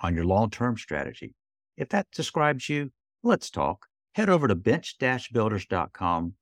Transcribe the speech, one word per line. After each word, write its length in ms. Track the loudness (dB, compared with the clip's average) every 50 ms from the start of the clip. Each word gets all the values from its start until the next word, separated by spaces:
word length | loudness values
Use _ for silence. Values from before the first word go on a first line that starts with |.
on 140 | -2 -2 0
your 100 | 0 2
long-term 540 | 2 2 2 2 0 -2 -2 -2 -2 -2 -4
strategy, 560 | -6 -6 -6 -6 -6 -6 -10 -12 -16 -18 -18 _ _ _ _ _ _ _ _
if 120 | -10 -6 -2
that 160 | -2 -2 -2 -4
describes 580 | -6 -8 -6 -4 0 2 2 2 2 0 -4 -4
you, 220 | -4 -4 -4 -6 -10 _ _ _ _ _
let's 280 | 0 2 2 2 0 -4
talk. 360 | -2 -2 0 0 -2 -4 -10 -20 _ _ _ _ -2
Head 140 | 0 4 4
over 200 | 4 6 4 4
to 80 | 2
bench 420 | 2 4 2 2 2 0 -6 -6 -2
dash 300 | 0 0 0 -2 -4 -2
builders 380 | 0 0 0 0 0 -2 -4
dot 260 | -2 -2 -2 -2 -4
com 420 | -6 -4 -2 0 0 0 -2 -4 -8 _